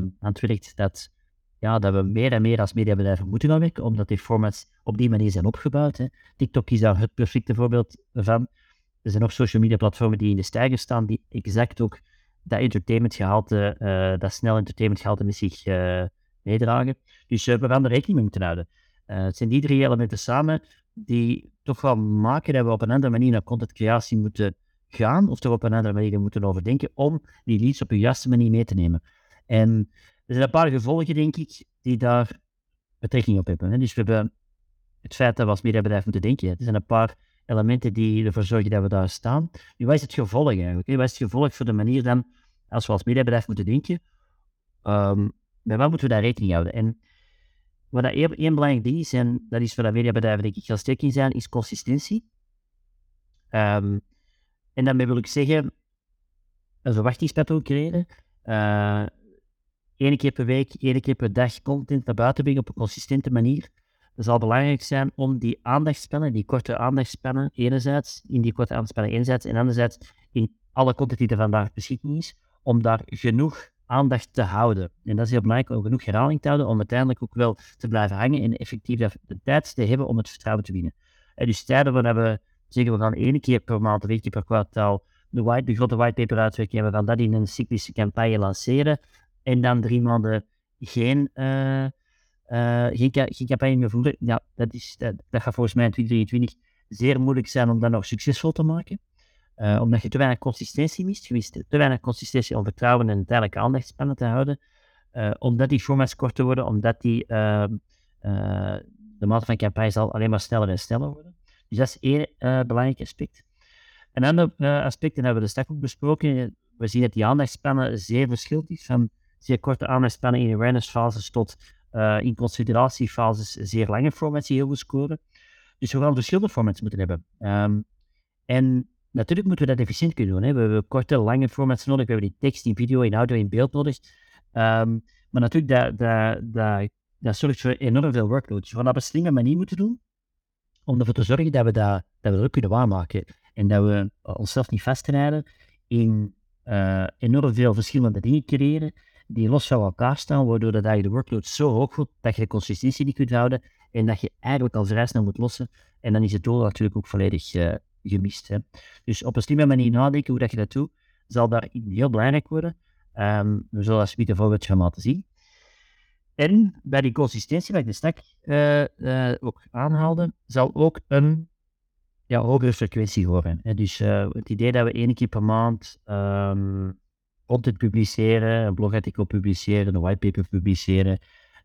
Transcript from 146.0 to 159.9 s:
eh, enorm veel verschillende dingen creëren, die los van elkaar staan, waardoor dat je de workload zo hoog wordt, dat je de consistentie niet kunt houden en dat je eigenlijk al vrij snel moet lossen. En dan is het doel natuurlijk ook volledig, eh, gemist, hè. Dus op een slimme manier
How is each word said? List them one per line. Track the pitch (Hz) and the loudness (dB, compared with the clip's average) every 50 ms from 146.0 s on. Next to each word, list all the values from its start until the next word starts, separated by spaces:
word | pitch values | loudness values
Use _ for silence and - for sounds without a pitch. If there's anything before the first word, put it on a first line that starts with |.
| 113 113 110 107 104 104 - _ _ _ _ _ _ | 2 2 2 0 -2 -4 -8 _ _ _ _ _ _
eh, | - 110 101 98 95 95 95 92 - - _ | -4 -2 0 0 0 0 0 -2 -4 -6 _
enorm | - 117 123 143 143 135 113 | 0 2 2 4 4 2 2
veel | 113 123 120 104 | 4 4 4 4
verschillende | 110 110 - - 139 123 113 107 101 | 2 0 -2 0 0 2 2 0 0
dingen | 92 117 143 151 - | 0 0 0 0 0
creëren, | - 147 135 139 143 151 156 156 156 - _ _ _ _ _ _ - | 0 0 0 2 0 0 -2 -4 -6 -8 _ _ _ _ _ _ -8
die | 110 113 110 107 | -4 -2 0 2
los | 131 143 - - | 2 2 0 0
van | 135 117 | 0 0
elkaar | 104 95 92 - 120 127 143 - | 0 0 -2 0 -2 -2 -2 -2
staan, | - - 147 139 135 | -4 -2 0 0 2
waardoor | 117 117 113 110 113 | 2 2 0 0 0
dat | 104 110 101 107 110 | 0 0 0 2 2
je | 104 | 2
de | 98 98 | 2 0
workload | 104 127 131 - 117 107 - | -2 -2 -4 -4 -4 -6 -6
zo | - - - 147 147 | -6 -2 0 0 2
hoog | 113 113 135 - - | 2 2 0 -2 -2
wordt, | - 147 - _ _ | -4 -6 -6 _ _
dat | - 117 107 | -4 -4 -2
je | - | -2
de | 113 101 | -2 -4
consistentie | - 107 - - 101 - - 131 135 - 143 | -4 -4 -4 -4 -4 -2 -2 -2 -2 0 -2
niet | 139 135 | -4 -2
kunt | - 139 120 | -2 -2 0
houden | 123 120 120 127 127 123 - - _ _ _ _ | 2 2 2 2 0 -2 -6 -8 _ _ _ _
en | - 117 110 | -4 0 0
dat | 110 110 - | 0 0 0
je | - 101 - _ | -4 -6 -8 _
eigenlijk | - 123 139 139 127 120 - | -4 -2 -2 0 0 0 0
al | 110 104 | 0 -2
vrij | 95 107 110 120 | 0 0 0 0
snel | 120 - 117 107 | 0 0 0 0
moet | 101 95 - | 0 -2 -2
lossen. | 117 123 - - 127 - _ _ _ _ _ _ | -4 -4 -4 -6 -10 -10 _ _ _ _ _ _
En | - 113 107 | -2 0 2
dan | 107 110 | 2 2
is | 101 | 2
het | 104 98 - | 0 -2 0
doel | 117 117 123 | 0 0 2
natuurlijk | 117 104 98 - 107 104 - 107 | 2 0 0 0 -2 -2 -2 -4
ook | 101 - | -6 -4
volledig, | - 101 95 98 101 - - - - | -2 0 0 0 0 -2 -4 -4 -2
eh, | 90 85 82 - - - _ _ _ - 98 | -2 0 0 -2 -4 -8 _ _ _ -8 -4
gemist, | 101 98 95 101 - - - - | -2 -2 -2 -2 -6 -8 -10 -6
hè. | 101 104 - _ _ - - - - - _ | -6 -6 -6 _ _ -20 -20 -20 -20 -12 _
Dus | - 107 - 110 | -6 -6 -4 -4
op | 123 110 | -4 -2
een | 120 | -2
slimme | 107 - 147 147 151 | -2 0 2 4 4
manier | 139 139 127 123 120 | 4 4 4 4 4